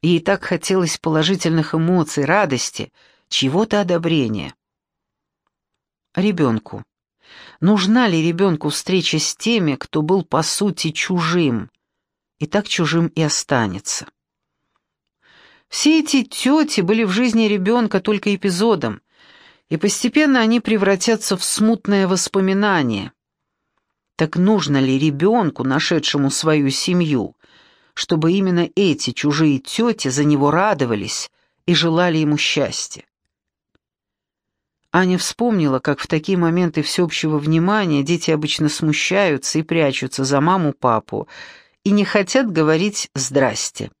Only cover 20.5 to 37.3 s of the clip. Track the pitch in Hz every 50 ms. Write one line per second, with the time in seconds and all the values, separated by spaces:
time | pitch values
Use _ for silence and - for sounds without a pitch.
20.5 | 233 240 - - 220 214 196 196 196 185 - - 226 214 - - 202 175 - -
21.5 | - - 214 220 226 220 _ - 202 196 190 180 190 175 - - - 196 190 190
22.5 | 190 196 208 208 196 170 139 123 110 101 92 - _ _ _ _ _ _ _ _
23.5 | _ _ _ _ _ _ _ _ _ _ _ _ _ - 160 156 - 165 180 196
24.5 | 220 202 156 139 143 139 135 131 131 135 147 156 143 139 160 202 226 240 208 151
25.5 | - - 135 131 131 147 - - 180 160 139 - - 147 139 139 135 - - 160
26.5 | 156 151 143 135 135 - - - 180 180 175 156 147 123 98 - - _ _ _
27.5 | _ _ _ _ _ _ _ _ _ - - - 175 156 156 165 180 202 196 185
28.5 | 180 175 170 - _ - 208 185 143 - - - 117 - - 147 147 147 160 151
29.5 | 143 131 - - - - 226 240 220 220 - 139 123 135 147 147 151 139 139 143
30.5 | 147 170 190 214 208 143 139 120 113 104 90 107 - - - - _ _ _ _
31.5 | _ _ _ - 175 147 151 170 160 165 180 180 165 160 156 151 147 147 - -
32.5 | - 151 139 - - - - - - - - _ _ _ _ _ _ _ _ _
33.5 | _ _ _ _ _ _ _ _ _ _ _ _ _ _ _ _ _ _ _ _
34.5 | _ _ _ _ _ _ _ _ - 180 185 180 185 175 - - - - 233 240
35.5 | 226 190 160 143 131 131 - - 143 - - - - 156 156 - 196 180 175 165
36.5 | 165 180 180 170 156 160 147 - - - 180 165 - - - 156